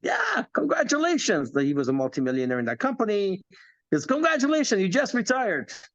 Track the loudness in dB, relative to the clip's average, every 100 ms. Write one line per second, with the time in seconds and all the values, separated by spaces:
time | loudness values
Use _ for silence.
0 | -2 -2 0 -2 -2 -2 0 0 0 0
1 | 2 0 0 0 0 0 0 0 0 0
2 | 0 -2 -2 -2 -2 -2 -2 -2 -4 -2
3 | -2 0 0 -4 -8 -20 -20 _ _ -2
4 | 0 2 2 2 2 2 2 2 2 2
5 | 0 0 0 0 0 -2 -4 -12 -20